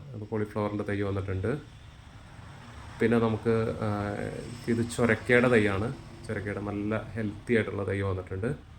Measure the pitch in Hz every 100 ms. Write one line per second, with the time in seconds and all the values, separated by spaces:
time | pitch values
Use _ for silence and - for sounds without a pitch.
0 | - 110 104 110 104 107 104 104 104 101
1 | 101 98 95 95 107 147 - - - -
2 | - - - - - - - - - -
3 | 113 117 113 107 117 113 113 - 110 104
4 | 104 101 104 - - - - 117 117 -
5 | 120 110 - 123 123 117 104 98 113 139
6 | - - - 101 98 98 101 101 104 107
7 | - 104 107 - - 113 101 98 98 98
8 | 98 92 92 95 113 147 -